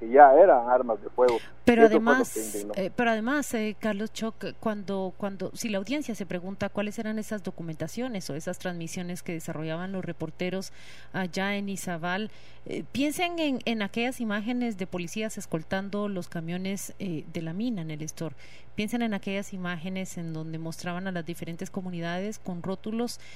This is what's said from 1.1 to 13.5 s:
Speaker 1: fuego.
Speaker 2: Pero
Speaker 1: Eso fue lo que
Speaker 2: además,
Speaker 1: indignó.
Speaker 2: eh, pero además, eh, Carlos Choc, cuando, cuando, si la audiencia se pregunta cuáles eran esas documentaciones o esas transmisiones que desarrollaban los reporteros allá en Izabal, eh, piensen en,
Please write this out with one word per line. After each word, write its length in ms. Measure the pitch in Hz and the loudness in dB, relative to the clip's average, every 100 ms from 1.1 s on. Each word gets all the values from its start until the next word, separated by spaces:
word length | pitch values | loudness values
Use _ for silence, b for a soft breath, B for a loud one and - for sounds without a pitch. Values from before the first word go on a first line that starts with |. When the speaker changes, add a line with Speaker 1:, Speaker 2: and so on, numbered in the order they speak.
Speaker 1:
fuego. 260 | - 123 117 B - | 4 6 4 B -2
Speaker 2:
Pero 180 | - 233 | 6 10
Speaker 1:
Eso 80 | 226 | 10
fue 80 | 226 | 8
lo 40 | |
que 60 | 226 | 6
Speaker 2:
además, 440 | 254 240 220 220 | 4 2 -2 -4
Speaker 1:
indignó. 200 | 214 202 | -4 -4
Speaker 2:
eh, 160 | 202 185 - | -4 -2 0
pero 140 | 233 | 2
además, 440 | 220 226 294 - | 2 2 0 0
eh, 220 | 233 214 208 | -2 -2 -2
Carlos 340 | 220 202 214 | -2 -2 -4
Choc, 220 | - 226 - - - | -4 -6 -4 -8 -4
cuando, 540 | 226 208 190 196 190 - | -2 -2 -4 -2 -4 -4
cuando, 320 | 202 196 185 | -6 -4 -8
si 140 | - 233 | -6 -4
la 100 | 196 | -2
audiencia 380 | 196 294 285 214 | -2 -4 -4 -6
se 100 | 185 | -4
pregunta 420 | 180 180 196 202 | -6 -6 -6 -4
cuáles 300 | - 208 208 | -2 -4 -4
eran 200 | 220 220 | -6 -4
esas 240 | 214 214 | -4 -6
documentaciones 840 | 190 - 170 156 160 - 254 208 - | -6 -8 -8 -6 -6 -6 -6 -6 -6
o 40 | |
esas 240 | 143 180 180 | -6 -6 -6
transmisiones 640 | 185 175 165 190 175 180 | -6 -6 -6 -6 -6 -8
que 120 | - | -6
desarrollaban 580 | 165 - 151 160 160 185 | -6 -6 -6 -4 -4 -4
los 120 | 190 | -6
reporteros 680 | 175 160 160 - 180 185 190 b b b b | -6 -6 -6 -4 -4 -2 -6 b b b b
allá 420 | - 185 185 196 | -4 -4 -2 -2
en 140 | 202 202 | -2 -2
Izabal, 600 | 190 - 170 175 185 - b b b - | -4 -4 -4 -2 -2 -4 b b b -8
eh, 160 | - 156 | -6 -4
piensen 480 | - 294 285 349 339 | 0 0 0 -2 0
en, 220 | 311 | 0